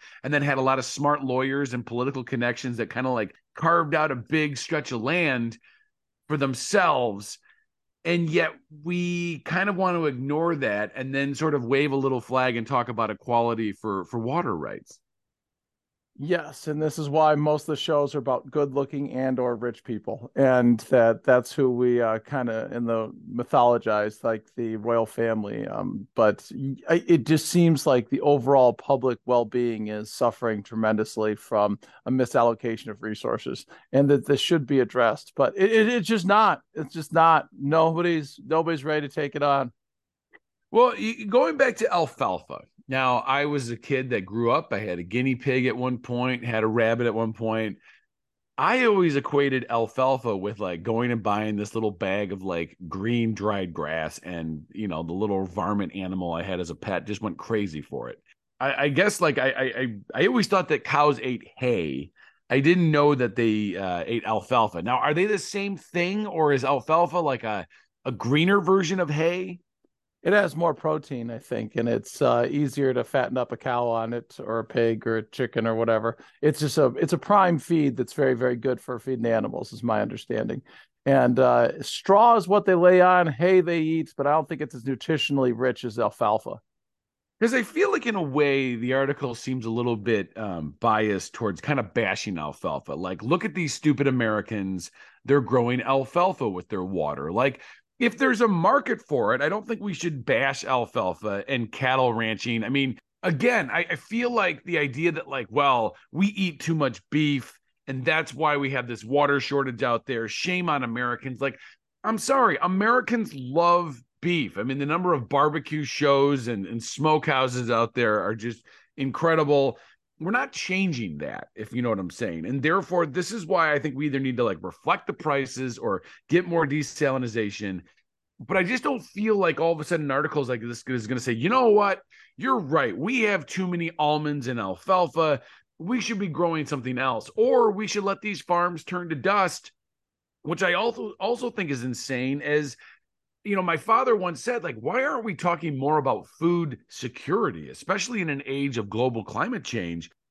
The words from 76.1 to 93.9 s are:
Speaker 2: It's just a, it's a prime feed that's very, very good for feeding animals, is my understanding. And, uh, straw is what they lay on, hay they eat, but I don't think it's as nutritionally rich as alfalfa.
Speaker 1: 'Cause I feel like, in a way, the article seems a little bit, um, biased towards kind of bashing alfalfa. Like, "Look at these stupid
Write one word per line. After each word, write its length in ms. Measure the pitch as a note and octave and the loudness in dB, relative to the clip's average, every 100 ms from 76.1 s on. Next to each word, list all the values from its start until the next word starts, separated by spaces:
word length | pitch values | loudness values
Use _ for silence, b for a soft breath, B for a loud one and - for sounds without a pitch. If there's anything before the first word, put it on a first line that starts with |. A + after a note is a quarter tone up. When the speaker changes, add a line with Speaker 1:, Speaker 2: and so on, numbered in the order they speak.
| - b b | -6 b b
Speaker 2:
It's 180 | D3+ C#3+ | 0 2
just 180 | D3 D#3+ | 0 2
a, 100 | C3 | 2
it's 260 | B2+ E3 | 2 -2
a 40 | B2+ | 0
prime 400 | - G3+ F#3 D#3+ | 2 4 4 2
feed 380 | - E3 C#3+ A#2 | 0 2 2 0
that's 160 | A#2+ | -4
very, 220 | - C3+ | 0 0
very 240 | A#2+ B2+ B2 | 2 0 0
good 240 | C3 B2 | -2 -4
for 180 | - A#2+ | -6 -8
feeding 260 | C3 B2+ A#2 | -6 -4 0
animals, 460 | A2 G#2+ - A2 | 0 0 -6 -10
is 100 | A2 | -6
my 200 | A#2 G#2+ | -2 0
understanding. 600 | G#2+ A2+ - A2+ A2 - B B B _ C3+ | -2 -6 -6 -4 -4 -6 B B B _ 2
And, 340 | C#3 B2 B2 | 4 4 4
uh, 420 | B2+ B2 A#2 - | 6 6 4 0
straw 520 | - - - G3+ A#3+ A#3 | -10 -4 4 6 8 6
is 140 | F3+ | 4
what 160 | G3+ G3+ | 2 4
they 100 | F3+ | 6
lay 240 | F3+ F#3 | 8 8
on, 280 | F3+ F3+ E3 | 8 6 4
hay 340 | B2 F3 F#3 | 2 4 6
they 180 | E3+ E3+ | 4 2
eat, 340 | D#3 E3 D#3 - | 0 0 -2 -2
but 100 | C#3 | 2
I 40 | |
don't 140 | D#3 D3+ | 2 0
think 140 | D3+ | -6
it's 160 | D3+ B2+ | -8 -8
as 80 | |
nutritionally 680 | A#2+ B2+ - D#3 - C#3 B2+ A2+ | -6 -4 -2 -2 0 2 2 2
rich 300 | B2+ A#2 B2 | 0 -2 -4
as 120 | G#2+ | -2
alfalfa. 640 | G#2+ - A2 G#2+ - - _ _ _ _ _ _ _ - | -2 0 0 0 -2 -14 _ _ _ _ _ _ _ -2
Speaker 1:
'Cause 140 | A3+ | 0
I 100 | B3+ | 0
feel 260 | G#3+ D#4+ G4+ | -2 0 0
like, 160 | F4+ A#3+ | 0 -2
in 100 | G3+ | -4
a 60 | |
way, 540 | D3+ C3+ C#3+ C#3 C3 A#2 | -2 0 2 2 0 -2
the 200 | B2 C3 | -2 0
article 400 | C3+ C#3+ C#3 A#2 | 0 -2 -6 -6
seems 300 | - B2+ A2+ | -6 -6 -4
a 60 | |
little 240 | A2+ A#2+ A2+ | -2 -2 -2
bit, 420 | G#2 G#2+ F#2 - | 0 0 0 -8
um, 380 | G#2+ E2+ D2+ C#2+ | -8 -6 -8 -2
biased 520 | A#2 G#2+ G#2+ G2 - | 0 2 2 0 -4
towards 280 | - A2 F2 | -6 -6 -4
kind 180 | - C#3 | -4 -2
of 140 | G#2 | -2
bashing 440 | - G2+ F#2+ A2 F2 | -2 -2 -2 -4 -6
alfalfa. 560 | D2+ - E2+ C#2+ - | -8 -6 -6 -6 -6
Like, 300 | D2 F#2 F#2 | -8 -8 -6
"Look 220 | A2+ F3 G#3+ | -2 -2 -2
at 100 | D3+ | -4
these 180 | D#3 | -6
stupid 340 | - D3+ | -2 0